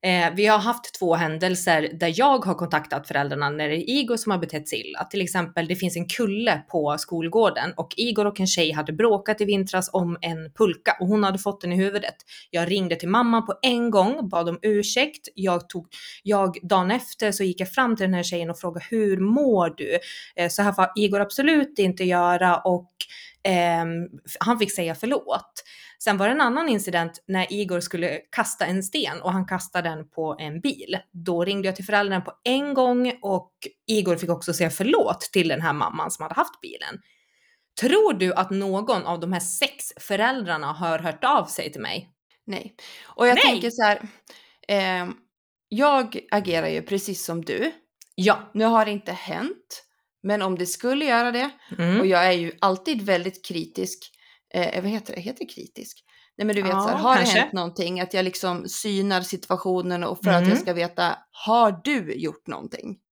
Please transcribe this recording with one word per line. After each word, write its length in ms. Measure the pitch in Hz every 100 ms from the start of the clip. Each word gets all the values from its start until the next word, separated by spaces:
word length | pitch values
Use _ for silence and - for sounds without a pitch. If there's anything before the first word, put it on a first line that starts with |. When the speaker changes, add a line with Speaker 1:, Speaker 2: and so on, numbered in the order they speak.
Speaker 1:
Eh, 320 | 185 180 170
vi 120 | 180 208
har 120 | 214
haft 360 | 208 240 - -
två 160 | 180
händelser 720 | 165 165 156 180 180 - 160 151
där 200 | 165 170 165
jag 280 | 269 269
har 100 | 190
kontaktat 540 | 175 175 151 151 139 139
föräldrarna 420 | 147 143 143 143
när 180 | 151 151
det 80 | 156
är 140 | 175 269
Igor 160 | 240 226
som 160 | 220
har 60 | 185
betett 300 | 165 151 151
sig 200 | 113 92
illa. 160 | -
Till 160 | 185 202
exempel, 440 | 180 185 175 175 165
det 80 | 180
finns 200 | 180 170
en 100 | 175
kulle 540 | - 226 202 226 156 -
på 300 | 170 147 151
skolgården 720 | - 170 165 214 214 - 147 -
och 180 | - -
Igor 300 | 233 214 208
och 140 | 202
en 60 | 190
tjej 240 | - 160
hade 200 | 151 151
bråkat 480 | 156 226 202 202 208
i 40 |
vintras 460 | 202 196 190 185 180
om 260 | 190 175 170
en 320 | 170 165 160
pulka 440 | - 214 165 - -
och 60 | 185
hon 180 | 214
hade 140 | 196 190
fått 220 | 202 202
den 120 | 175
i 40 | 180
huvudet. 380 | 196 202 - - - - -
Jag 200 | 170 170
ringde 260 | 196 185 165
till 120 | 170
mamma 340 | 214 240 233
på 160 | 220 -
en 280 | 262 240 233
gång, 380 | 214 190 285 208
bad 200 | 180 170
om 100 | 170
ursäkt. 680 | 214 208 202 247 302 - -
Jag 340 | - 190 175 175
tog, 180 | 180 170 - - -
jag, 340 | 196 208 190 -
dagen 280 | 175 190 180
efter 420 | 233 - - 214
så 120 | 196
gick 160 | 190 180
jag 120 | 185
fram 240 | - 254 214
till 80 |
den 100 | 190
här 80 | 180
tjejen 280 | 175 175 170
och 80 | 170
frågade, 280 | 180 170 -
"Hur 280 | 226 214 190
mår 540 | 196 247 285 208 170 165
du? 220 | - 170 - - - -
Eh, 120 | 170
så 140 | -
här 100 | 202
får 140 | 190 185 -
Igor 240 | 208 202
absolut 580 | 202 - 277 311 277 -
inte 260 | 190 180
göra." 520 | 185 175 175 175 185 175
Och, 320 | 190 180 180 _ - - - _
ehm, 640 | 190 180 175 165 165 165 170 143 -
f-, 100 | -
han 180 | 196 233
fick 160 | 202
säga 200 | - 170
förlåt. 680 | 156 226 277 - - - - - - - -
Sen 120 | - 202
var 100 | 202
det 60 |
en 80 | 285
annan 280 | 254 262 330
incident 540 | 214 208 175 165 - -
när 260 | 190 185
Igor 280 | 202 190 175
skulle 380 | 170 175 170 156 _
kasta 340 | - 311 - 175
en 160 | 185
sten 400 | 190 311 185 156
och 100 | 185
han 140 | 185 185
kastade 420 | 185 - 180 170
den 200 | 156 151
på 280 | - 156 151
en 220 | 156 156
bil. 380 | 269 269 - 185 -
Då 320 | 175 170 170
ringde 240 | 175 202 196
jag 80 | 190
till 80 |
föräldrarna 360 | 190 208 202 185
på 120 | - -
en 300 | - 262 285
gång 380 | 269 254 247 247 247
och 300 | 196 185 190 _ - _ -
Igor 300 | 220 180 170
fick 140 | 170
också 240 | 170 -
säga 160 | 165 165
förlåt 500 | 165 202 415 - -
till 280 | - 196 165
den 120 | 139
här 120 | 165
mamman 380 | 147 - 156 156
som 120 | -
hade 120 | 156
haft 260 | 160 339 -
bilen. 400 | - 57 73 - _ _ _ _ _ _ _ -
Tror 320 | 240 370 415
du 200 | 208 185
att 160 | 170 185
någon 560 | 190 196 190 226 208 -
av 140 | 170
de 120 | 170
här 80 | 185
sex 440 | 170 - 269 - - -
föräldrarna 680 | - 196 226 269 185 160 143
har 260 | 147 175 160
hört 260 | 165 156
av 200 | 247 285
sig 280 | 170 - -
till 80 | -
mig? 280 | - 165 - _ _ _ -
Speaker 2:
Nej. 280 | 196 - - - -
Och 220 | - - 240
jag 60 |
Speaker 1:
Nej! 100 | 247
Speaker 2:
tänker 260 | 539 240 233
så 120 | 233
här, 180 | 214 208 214 - _ - _ _ -
ehm, 460 | 202 190 185 180 - _ _ _ _ _
jag 500 | 208 285 277 220 - -
agerar 380 | 202 185 165 160
ju 140 | 160
precis 420 | 156 196 - 185
som 200 | - 170
du. 280 | 160 107 269 - _ _ -
Speaker 1:
Ja. 360 | - 185 190 -
Speaker 2:
Nu 100 | 208
har 200 | 220 226
det 60 | 214
inte 220 | 202 202
hänt, 720 | 180 - 165 254 415 _ - _ _ _ _
men 200 | 190 208
om 160 | 190 180
det 80 | 180
skulle 380 | - 240 269
göra 280 | 302 233 240
det, 180 | 240 277 269 - 185
Speaker 1:
Mm. 220 | 175 185
Speaker 2:
och 60 | 190
jag 200 | 180 180
är 60 |
ju 200 | 180 170 -
alltid 420 | 196 190 320 262
väldigt 420 | 196 180 180 185 -
kritisk. 520 | 175 160 - 185 - - _ _ _ _
Eh, 280 | - 175 -
vad 80 | 190
heter 240 | 214 214
det? 60 | -
Heter 180 | 180 254 -
det 60 |
kritisk? 500 | - - - - - _ _ _ -
Nej, 100 | 214
men 100 | 202
du 60 |
vet 80 | 190
Speaker 1:
Ja, 80 | 190
Speaker 2:
så 60 | 208
här, 80 | 190
har 200 | 226 247
Speaker 1:
kanske. 180 | 180
Speaker 2:
det 60 | 185
hänt 120 | -
någonting? 480 | 190 170 170 175 180
Att 140 | 185
jag 100 | 190
liksom 440 | 185 180 185 175 -
synar 520 | - 214 196 196 190
situationen 840 | 185 180 - 185 190 185 180 180
och 140 | 175 180
för 60 | 190
att 60 | 180
Speaker 1:
Mm. 120 | 180
Speaker 2:
jag 80 | 233
ska 140 | -
veta, 440 | 175 170 175 175 - _
har 500 | - - 233 226 175
du 300 | 254 277 160
gjort 320 | - 156 - -
någonting? 520 | - - - - 196 _